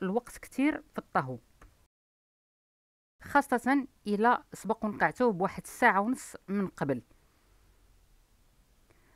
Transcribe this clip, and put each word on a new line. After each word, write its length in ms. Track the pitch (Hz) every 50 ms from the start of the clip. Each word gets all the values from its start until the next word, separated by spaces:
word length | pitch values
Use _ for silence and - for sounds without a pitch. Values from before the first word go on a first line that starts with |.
| 196
الوقت 360 | 185 190 233 - - - -
كتير 440 | - - - - 262 302 311 - - _ -
في 60 | -
الطهو، 400 | - _ - 185 151 131 127 117 - _ _ _ - - _ _ _ _ _ _ _ _ _ _ _ _ _ _ _ _ _ _ _ _ _ _ _ _ _ _ _ _ _ _ -
خاصة 640 | - - 285 269 - 254 233 - - 262 285 247 - _ _ -
إلا 360 | 208 208 202 214 240 247 - - _ -
سبق 320 | - - 196 220 - -
ونقعتوه 480 | 214 202 - - 160 151 - 254 240 208
بواحد 300 | 165 180 190 - - -
الساعة 380 | - - - 254 233 196 190
ونص 360 | 202 220 262 - - - - - _ -
من 200 | 196 202 196 175
قبل. 340 | - - 165 139 139 123 - _ _ _ _ _ _ _ _ _ _ _ _ _ _ _ _ _ _ _ _ _ _ _ _ _ _ _ _ _ _ _ _ _ _ _ _ _ _ _ _ _ _